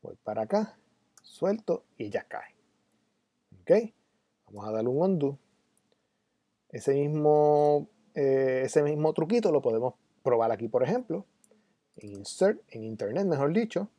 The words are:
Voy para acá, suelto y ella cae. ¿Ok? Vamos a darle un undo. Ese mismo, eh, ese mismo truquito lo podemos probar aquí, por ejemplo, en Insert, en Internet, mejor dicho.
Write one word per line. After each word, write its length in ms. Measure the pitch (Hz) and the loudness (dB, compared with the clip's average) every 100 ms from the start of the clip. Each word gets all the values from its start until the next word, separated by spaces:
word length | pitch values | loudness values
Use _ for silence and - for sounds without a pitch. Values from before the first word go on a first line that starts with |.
Voy 160 | - - | -16 -14
para 180 | - 107 | -10 -8
acá, 360 | 110 202 214 - _ _ _ _ | -2 -2 -2 -10 _ _ _ _
suelto 640 | - - 175 220 - 165 _ _ | -20 -6 -4 -4 -4 -6 _ _
y 100 | 107 | -8
ella 200 | 107 - | -8 -8
cae. 280 | - - _ _ _ _ _ _ _ _ _ _ 95 | -14 -16 _ _ _ _ _ _ _ _ _ _ -20
¿Ok? 320 | - 185 226 _ _ _ _ _ _ | 4 4 4 _ _ _ _ _ _
Vamos 200 | 101 101 | -14 -6
a 40 | |
darle 180 | 110 117 | -4 -2
un 120 | 135 | 0
undo. 380 | 185 185 139 139 _ _ _ _ _ _ _ _ _ _ _ _ _ | 0 0 -2 -4 _ _ _ _ _ _ _ _ _ _ _ _ _
Ese 240 | 127 - | -8 -2
mismo, 920 | 139 147 151 151 151 151 147 147 147 147 _ _ - | 0 0 0 4 4 6 4 4 2 -2 _ _ -2
eh, 480 | 139 135 135 131 131 | 2 2 2 0 0
ese 160 | - | 0
mismo 300 | 147 151 156 | 0 0 0
truquito 380 | 151 160 240 220 | 0 0 0 2
lo 100 | 151 | 2
podemos 320 | 127 113 123 - _ _ | 2 0 -2 -6 _ _
probar 280 | - 117 113 | 0 2 2
aquí, 160 | 110 113 | 0 -2
por 160 | 123 | 0
ejemplo, 420 | 127 233 247 165 - _ _ _ _ _ _ - | 0 -2 -2 -8 -10 _ _ _ _ _ _ -20
en 160 | 104 | -16
Insert, 480 | 98 98 - 190 226 - | -14 -14 0 0 0 -8
en 140 | 117 | -14
Internet, 420 | 110 110 101 131 196 | -12 -8 -6 -2 0
mejor 280 | 151 139 | 0 2
dicho. 360 | 175 226 - 208 | 0 0 -4 -6